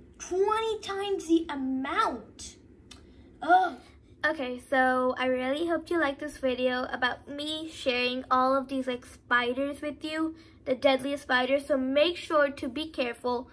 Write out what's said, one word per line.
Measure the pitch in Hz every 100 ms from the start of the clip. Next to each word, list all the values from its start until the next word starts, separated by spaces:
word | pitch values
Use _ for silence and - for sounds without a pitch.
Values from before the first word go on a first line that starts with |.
| - -
Twenty | - 370 415 427 453 427
times | - 392 403 381 320
the | 330 320
amount. | 277 262 262 269 381 392 233 - - - - - - - - - - - -
Ugh. | 294 370 359 254 - - - - 302
Okay, | 311 254 247 -
so | 262 254 254 254 254
I | 254
really | 254 254 294 339
hope | 320 330
you | 339
like | 277 277
this | 302 -
video | 262 247 254 254 254
about | 247 247 - -
me | 285 302 311 320
sharing | - 262 247 247 254 -
all | 254 262 269
of | 262
these, | 269 254
like, | 247 -
spiders | - - 247 240 254 277 285
with | 294 285
you, | 311 311 320 - - -
the | -
deadliest | 254 277 262 269 285
spiders. | - 254 247 285 277
So | 269
make | 262 285 339 349
sure | - 302 277
to | 277 277
be | 262 320
careful | - 247 233 247 240 262